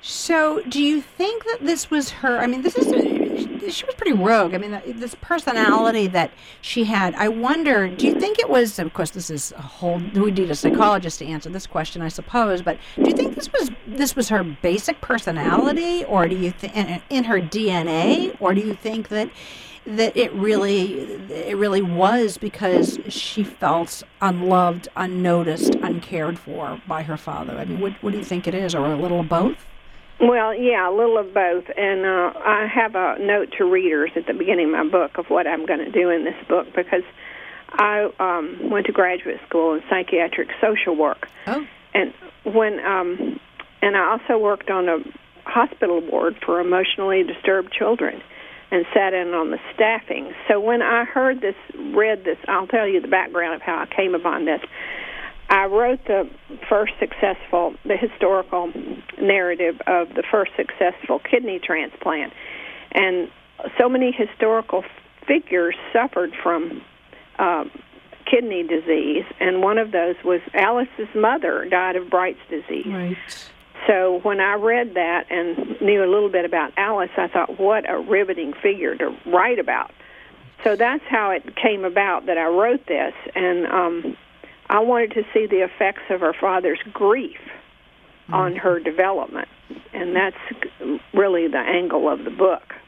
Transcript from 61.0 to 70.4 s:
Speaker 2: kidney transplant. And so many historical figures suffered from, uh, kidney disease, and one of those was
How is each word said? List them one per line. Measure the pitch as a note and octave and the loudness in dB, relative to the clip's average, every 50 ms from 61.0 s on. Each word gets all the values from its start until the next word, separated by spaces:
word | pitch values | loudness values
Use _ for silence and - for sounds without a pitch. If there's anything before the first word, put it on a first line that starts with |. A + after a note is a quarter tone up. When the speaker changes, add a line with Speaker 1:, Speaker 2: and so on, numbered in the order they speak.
| - - - C#3+ | -4 -2 -2 -2
Speaker 2:
kidney | - - - B3 B3 A3+ F#3+ F3+ | 0 2 0 2 2 0 -6 -6
transplant. | - - E3 D#3+ D3 - - - - - D#3+ D#3 C#3+ - - - - - - - - - - - - - - | -4 -2 -2 -2 -2 -4 -8 -6 -4 -4 -2 -2 -4 -8 -10 -16 -16 -16 -14 -14 -14 -16 -16 -18 -18 -2 0
And | - G3 F#3+ F3+ F3+ E3+ - - - _ _ _ - - - - - | 2 2 2 2 0 -2 -4 -8 -20 _ _ _ -12 -12 -10 -4 -2
so | A#3+ B3 | 0 0
many | B3+ B3+ C4 B3 B3+ | 2 2 2 0 0
historical | - A3 G#3+ - - - A3 A3 A3+ G#3+ - - F#3 F#3 - - - - - _ - - | -2 -4 -4 -2 -2 0 0 0 0 -2 -2 -6 -6 -6 -6 -16 -20 -20 -20 _ -20 -2
figures | - - E4 D4 - - F3+ F3 E3+ F3 - - - - | 0 0 0 0 0 0 0 0 0 -2 -6 -10 -2 0
suffered | A#3 A#3 C4+ - - F3+ D#3 E3 - - | 0 0 0 -2 -2 -4 -4 -4 -4 -2
from, | F3 E3+ E3 D#3+ E3+ D#3+ - - - _ _ _ _ - - - - _ - | 0 0 0 -2 -6 -8 -12 -16 -20 _ _ _ _ -20 -20 -20 -20 _ -2
uh, | G3 F3+ F3 D#3+ - - - - - _ - - _ - - - - - | 0 0 0 -2 -4 -6 -12 -18 -20 _ -20 -20 _ -20 -20 -14 -2 2
kidney | - A#3+ A#3+ A#3 G3+ F3+ E3+ | 2 2 2 0 -2 -4 -2
disease, | D#3+ E3 D#3 D#3+ E3+ D#3+ D#3 D3 D3 D3+ D#3+ - - - - | 0 -2 -2 0 2 0 0 2 0 -2 -2 -4 -6 -6 -2
and | F#3 F#3 F#3 F#3 | 0 0 2 2
one | F#3 F#3+ G#3 A3 | 2 2 2 2
of | A3+ G#3+ | 0 0
those | G#3 F3+ E3+ F3 F3+ - - | 0 0 0 0 -2 -4 0
was | F3+ F3+ E3+ | 0 0 0